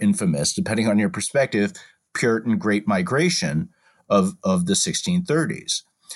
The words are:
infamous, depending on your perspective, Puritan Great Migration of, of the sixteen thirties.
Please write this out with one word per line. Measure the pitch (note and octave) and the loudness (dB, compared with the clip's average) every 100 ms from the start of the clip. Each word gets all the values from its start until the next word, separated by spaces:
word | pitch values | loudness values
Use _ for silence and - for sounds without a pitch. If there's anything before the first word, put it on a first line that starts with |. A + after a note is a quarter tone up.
infamous, | G#2 G2+ F#2+ D2 D2+ | 0 0 0 0 -2
depending | - F#2 A2 A2 | -2 -2 0 2
on | G#2 | 2
your | G2+ | 0
perspective, | G#2 - C#3+ C3 G#2+ G2+ - - _ _ | -2 -4 0 0 0 -2 -4 -20 _ _
Puritan | - A#2+ A2+ A#2 G#2 | -2 0 2 0 0
Great | G#2 G#2 - | 2 0 0
Migration | G2 F2+ C3 F3 F3 D#2+ D2+ F2 _ _ _ - | 0 0 2 2 0 -2 -2 -4 _ _ _ 0
of, | G2+ F#2+ - | 2 2 0
of | G2 F#2 F2 | 0 0 2
the | |
sixteen | F#2+ - E2 - F2+ | 0 0 -4 -2 -2
thirties. | F2+ D3+ C#3 - - - - _ - | 0 0 0 -4 -6 -8 -8 _ -20